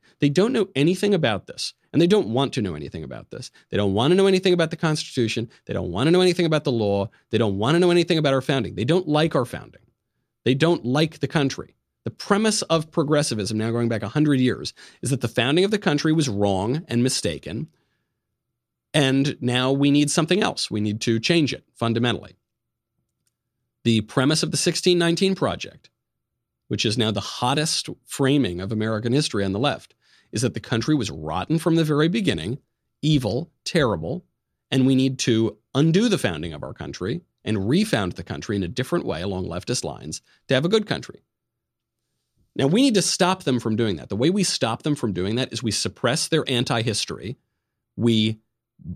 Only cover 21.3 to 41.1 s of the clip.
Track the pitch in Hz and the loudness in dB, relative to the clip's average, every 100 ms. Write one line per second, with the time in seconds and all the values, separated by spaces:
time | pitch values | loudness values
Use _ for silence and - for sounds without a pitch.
21.3 | 170 135 - _ _ 117 117 120 98 - | 2 0 -2 _ _ -2 0 0 -2 -8
22.3 | - _ _ _ _ _ _ _ _ _ | -20 _ _ _ _ _ _ _ _ _
23.3 | _ _ _ _ _ 120 110 110 - 135 | _ _ _ _ _ 2 2 2 0 2
24.3 | 156 156 151 180 - 185 175 170 170 190 | 2 0 -2 -2 0 2 2 2 2 0
25.3 | 185 117 85 - - _ _ _ _ _ | 0 -2 -4 -10 -16 _ _ _ _ _
26.3 | _ _ _ - 104 117 117 110 104 - | _ _ _ -8 -2 0 0 0 -2 -6
27.3 | - 123 147 156 - - - - - 135 | -4 0 0 -2 -4 -6 -12 -10 -2 2
28.3 | 147 104 87 98 110 110 110 113 135 151 | 2 0 -4 -4 -2 -2 -2 0 0 0
29.3 | 104 98 98 139 - - _ _ _ _ | -2 -2 0 -2 -4 -10 _ _ _ _
30.3 | 107 123 113 - 113 135 151 98 78 78 | -4 -4 -4 -4 -2 0 0 -2 -8 -6
31.3 | 87 - 160 170 165 156 147 165 220 180 | -6 -2 -2 2 2 2 2 2 2 0
32.3 | 82 85 135 _ _ _ _ 151 151 113 | -2 -4 -8 _ _ _ _ 2 2 2
33.3 | 120 170 _ - 170 123 85 82 175 - | -2 -6 _ -4 0 0 0 -4 -8 -12
34.3 | _ _ _ _ 135 131 131 135 131 - | _ _ _ _ 2 4 4 2 0 0
35.3 | 110 113 - _ 135 160 175 233 190 104 | 2 0 -4 _ 0 2 4 2 0 -2
36.3 | 78 85 73 73 - 73 - 92 165 - | -4 -8 -10 -12 -12 -12 -8 -6 -6 -10
37.3 | _ 107 107 101 170 214 117 92 - - | _ -4 -2 0 0 0 -2 -2 -6 -10
38.3 | 69 - 101 87 120 - 175 - 80 98 | -8 -4 -4 -2 -4 -4 -4 -4 -6 -6
39.3 | 95 90 87 - - 78 - 76 - - | -6 -6 -6 -6 -4 -6 -10 -12 -14 -16
40.3 | _ - 127 170 220 214 78 - | _ -2 0 2 0 0 -6 -8